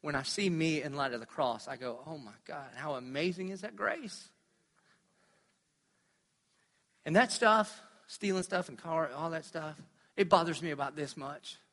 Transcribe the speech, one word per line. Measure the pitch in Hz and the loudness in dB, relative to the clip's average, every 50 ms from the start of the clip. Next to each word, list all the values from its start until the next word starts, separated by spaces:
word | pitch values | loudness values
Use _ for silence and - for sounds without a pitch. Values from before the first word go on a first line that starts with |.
when | - 151 143 | -4 -2 -2
I | 135 135 | -2 -2
see | - - - 202 190 | -2 -2 2 2 2
me | 170 160 160 165 156 151 | 4 4 2 2 2 0
in | 131 151 139 | -2 -4 -2
light | 147 139 131 120 | -2 -2 -2 -2
of | 117 | -4
the | 113 | -8
cross, | - - - 143 123 117 113 - | -8 -2 0 0 0 0 -2 -6
I | - 135 | -10 -10
go, | 120 127 123 117 123 135 | -6 -6 -8 -8 -8 -10
"Oh | 156 160 | -12 -12
my | 147 127 104 - - _ | -10 -12 -14 -18 -18 _
God, | - - 147 139 127 - | -10 -10 -10 -10 -12 -10
how | 123 143 156 139 | -8 -4 -4 -4
amazing | 127 127 127 131 143 165 185 175 180 185 185 | -4 -6 -4 -2 0 0 0 0 -2 -4 -6
is | 196 190 | -6 -6
that | 196 226 220 | -8 -10 -6
grace?" | 202 208 - - 339 269 202 - - - - _ _ _ _ _ _ _ _ _ _ _ _ _ _ _ _ _ _ _ _ _ _ _ _ _ _ _ _ _ _ _ _ _ _ _ _ _ _ _ _ _ _ _ _ _ _ _ _ _ _ _ _ _ _ _ | -2 0 0 0 -2 -6 -10 -12 -14 -16 -20 _ _ _ _ _ _ _ _ _ _ _ _ _ _ _ _ _ _ _ _ _ _ _ _ _ _ _ _ _ _ _ _ _ _ _ _ _ _ _ _ _ _ _ _ _ _ _ _ _ _ _ _ _ _ _
And | 151 160 | 4 6
that | 208 254 - - | 6 6 6 4
stuff, | - 240 220 220 220 208 - - - - - - - - | 4 6 8 8 8 6 2 -4 -16 -20 -20 -20 -20 -18
stealing | - - - - 202 190 185 180 | -16 -10 -2 0 2 2 2 0
stuff | - 190 185 175 - | 0 0 -2 -2 -2
and | 131 | -10
car, | 113 - 170 165 160 160 139 123 | -12 -6 -2 0 0 0 0 -2
all | 143 160 165 | -4 -4 -4
that | 165 160 160 | -4 -6 -8
stuff, | - - 165 156 156 151 - - - _ _ _ _ _ | -8 -8 -8 -8 -6 -10 -12 -18 -20 _ _ _ _ _
it | - 196 165 | 2 6 8
bothers | 202 175 165 170 160 - | 8 8 8 4 -2 -2
me | 160 165 | -2 -4
about | 147 139 139 135 139 | -2 -2 -4 -4 -2
this | 151 147 135 - | -6 -8 -6 -6
much. | - 135 139 147 - - - - - _ _ | -10 -10 -10 -10 -12 -14 -16 -16 -16 _ _